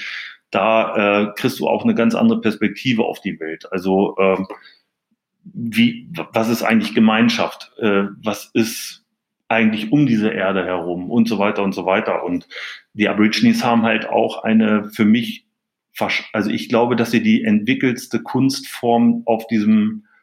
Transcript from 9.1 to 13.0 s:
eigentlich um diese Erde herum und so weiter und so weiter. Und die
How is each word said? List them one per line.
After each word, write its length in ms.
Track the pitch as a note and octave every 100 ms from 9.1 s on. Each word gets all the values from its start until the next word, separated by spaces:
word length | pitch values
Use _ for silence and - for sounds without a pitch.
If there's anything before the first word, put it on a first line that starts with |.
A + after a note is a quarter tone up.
| _ _ _ -
eigentlich 420 | A2+ A2 G#2+ -
um 140 | D3 C#3
diese 240 | G#2+ G#2+
Erde 360 | G#2 F#2+ F#2+ F2+
herum 440 | F2+ E2+ F2 F2+
und 180 | A#2+ A2+
so 120 | G2+
weiter 240 | G#2 G#2+
und 100 | G2
so 120 | F#2+ F2+
weiter. 380 | G2+ G#2+ F2
Und 240 | F2 F2 - - - - _
die 140 | G#2